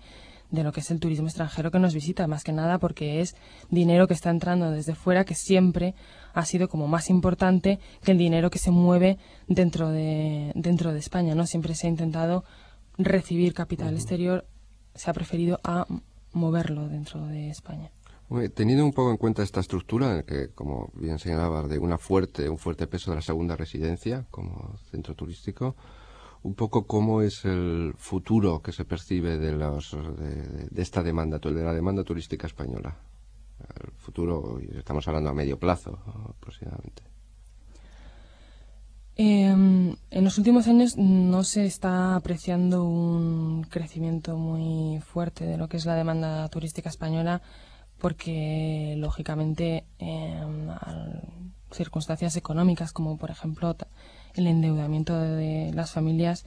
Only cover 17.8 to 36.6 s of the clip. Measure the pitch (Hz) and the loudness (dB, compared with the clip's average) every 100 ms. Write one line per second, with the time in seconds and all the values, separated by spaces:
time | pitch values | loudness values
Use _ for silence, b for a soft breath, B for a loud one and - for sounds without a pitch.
17.8 | 156 - - b - 120 107 - 107 135 | -14 -18 -20 b -6 -2 -2 2 4 6
18.8 | 147 135 127 110 113 110 98 - 95 92 | 4 4 2 2 2 2 0 -2 -2 -4
19.8 | - 113 131 87 69 71 67 - 71 65 | -2 0 2 0 -2 -4 -6 -8 -8 -6
20.8 | 52 - 80 78 87 80 85 80 71 73 | -8 -8 -6 -4 -2 -2 0 -2 -2 -2
21.8 | 85 85 - 95 90 - 73 80 90 80 | -2 -2 0 0 0 -2 -4 -4 -6 -4
22.8 | 80 87 - 78 - 80 85 80 80 71 | -4 -6 -4 -6 -4 -2 -2 -4 -6 -4
23.8 | 80 87 110 127 123 - 90 85 87 104 | -4 -4 -4 -6 -8 -12 -10 -10 -12 -14
24.8 | - - - 80 78 85 - - 127 131 | -14 -12 -10 -10 -12 -12 -10 -6 -6 -6
25.8 | B B B B B B 92 98 110 - | B B B B B B -10 -4 0 0
26.8 | - 107 110 110 104 - 98 90 87 85 | 0 2 2 4 2 0 -2 0 0 -2
27.8 | 82 - - 95 - 113 98 80 - 85 | -4 -6 -6 -6 2 2 4 0 -4 -8
28.8 | 82 85 - 90 85 80 78 76 76 73 | -6 -8 -4 -2 -2 -2 -2 -2 -2 -4
29.8 | - 76 78 73 73 71 69 - 73 - | -6 -10 -10 -8 -8 -8 -10 -10 -10 -6
30.8 | 90 - 85 82 80 76 78 78 82 82 | -4 -2 -2 0 -2 -2 -2 -2 -2 -2
31.8 | 90 98 92 85 78 80 82 - 64 57 | -2 -2 -4 -6 -8 -8 -10 -10 -8 -8
32.8 | - 85 - - - - - - - - | -10 -14 -18 -20 -20 -20 -20 -20 -18 -16
33.8 | - - - - 85 82 57 60 - 67 | -16 -18 -12 -4 -2 -2 -4 -8 -10 -10
34.8 | - 73 76 78 76 71 69 69 87 87 | -6 -6 -2 -2 -2 -2 -2 0 0 0
35.8 | - - 98 107 110 - - - | -4 -14 -14 -14 -14 -16 -18 -16